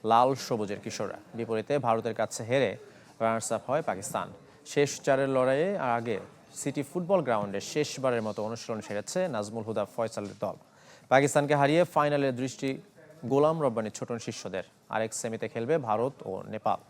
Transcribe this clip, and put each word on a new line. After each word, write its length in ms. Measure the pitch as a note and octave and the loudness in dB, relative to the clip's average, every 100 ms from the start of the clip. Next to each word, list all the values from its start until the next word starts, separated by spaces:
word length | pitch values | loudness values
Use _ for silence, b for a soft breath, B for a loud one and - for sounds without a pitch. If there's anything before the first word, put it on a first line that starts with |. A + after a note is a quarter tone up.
| A2 | 6
লাল 180 | A2+ B2+ C3 - | 6 6 2 -2
সবুজের 320 | A#2 G2+ G2+ | -2 -2 -6
কিশোররা। 360 | A2 - G#2 - - A2 | -8 -6 -6 -8 -12 -8
বিপরীতে 360 | A2+ A2+ A2+ C#3+ B2 | -4 -4 0 0 2
ভারতের 280 | A2+ A2+ G#2+ | 2 0 -2
কাছে 220 | G#2+ - A2+ | -4 -4 0
হেরে 220 | C3+ A2+ - B B B - | 2 2 -2 B B B -2
রানার্স 260 | A2+ A2+ - A2+ | 0 0 -2 -4
আপ 80 | - | 0
হয় 140 | C#3+ E3 | -2 -2
পাকিস্তান। 380 | F#2+ G2+ G#2+ F#2 F#2+ B B - | -6 -4 -6 -6 -12 B B -4
শেষ 180 | - C#3+ - - | 0 0 0 2
চারের 240 | C3+ C3+ C3 | 2 4 2
লড়াইয়ে 340 | B2+ C#3 F3+ G3 C3 A#2+ | 4 2 0 0 0 0
আগে 200 | A#2 G2+ - - - - | 0 -4 -6 -20 -18 -6
সিটি 240 | C#3+ C#3+ C3+ | -4 -4 -4
ফুটবল 300 | - E3+ F#3+ C3 | -4 2 2 2
গ্রাউন্ডে 320 | A2 G2+ G2 - | 0 0 -4 -4
শেষবারের 540 | D3+ D3 - C3 A#2+ G#2+ | -2 -2 0 0 0 -2
মতো 120 | G#2 G#2+ | -4 -6
অনুশীলন 320 | A2+ - A2 - | -6 -6 -8 -4
সেরেছে 320 | G#2 - F#3 F#3 A2+ | -6 -4 -2 -2 -2
নাজমুল 300 | G#2 A2+ A2 | -4 -6 -4
হুদা 160 | G#2+ G2+ | -2 -4
ফয়সালের 420 | - A2+ - G2+ G2+ | -2 -4 -4 -8 -6
দল। 120 | G2+ - - B B B B | -6 -8 -18 B B B B
পাকিস্তানকে 420 | C3 C#3+ D3 C#3+ D3 | 6 6 2 4 4
হারিয়ে 200 | C#3 D#3+ F3 D#3 | 6 4 4 2
ফাইনালের 420 | D3 D3 C#3 B2 | 2 2 0 0
দৃষ্টি 280 | C3 - C3+ C3+ - - - - A#2+ | -6 -4 -6 -6 -12 -20 -20 -12 2
গোলাম 260 | C3+ D3+ E3 C#3+ | 4 4 4 0
রব্বানী 240 | A2+ G#2+ - | 0 -4 -6
ছোটন 200 | B2 A#2+ - | -6 -6 -6
শিষ্যদের। 400 | - G2+ F#2 - _ _ | -8 -6 -8 -8 _ _
আরেক 180 | G#2+ A2+ - | -2 -2 -4
সেমিতে 280 | A#2 A2+ A2 | -6 -4 -6
খেলবে 220 | A2+ A#2 D#3+ A#2+ | -4 0 0 2
ভারত 280 | G#2+ B2+ - - | 0 0 -4 -8
ও 20 | F#2+ G2 | -8 -8
নেপাল। 260 | G#2+ A2 F#2 | -4 0 -2